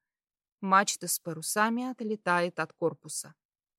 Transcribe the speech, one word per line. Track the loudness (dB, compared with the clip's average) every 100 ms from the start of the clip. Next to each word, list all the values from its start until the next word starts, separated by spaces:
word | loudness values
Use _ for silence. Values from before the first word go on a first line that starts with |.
| _ _ _ _ _ _
Мачта | 4 4 4 -2 -4
с | -6
парусами | -6 -8 -4 0 2 2 -4
отлетает | -6 -6 -4 0 2 2 -2
от | -6
корпуса. | -2 -2 -2 -8 -10 -10 -18 _ _ _